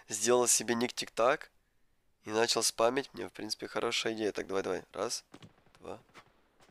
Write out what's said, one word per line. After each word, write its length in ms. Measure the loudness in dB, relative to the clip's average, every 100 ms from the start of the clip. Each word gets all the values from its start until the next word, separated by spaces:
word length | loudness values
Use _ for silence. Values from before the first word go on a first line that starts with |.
| -10
Сделал 380 | -4 4 4 6
себе 280 | 2 2 0
ник 180 | 0
Тик-Так. 580 | -4 -8 0 2 2 -4 _ _ _ _ _ _ _ -4
И 40 |
начал 320 | 2 2 2
спамить 460 | 0 2 2 2 -4
мне, 160 | -8 -12
в 20 |
принципе, 360 | -8 -8 -8 -6
хорошая 460 | -4 -2 -2 -2
идея. 200 | 0 -2
Так, 140 | -2 -4
давай, 160 | -4
давай. 200 | -2 -4 -6
Раз, 320 | -6 -4 -4 -10 -20 -20 _ _ -20
два. 200 | -16 -16 _ -20 -20 _ _ _ -20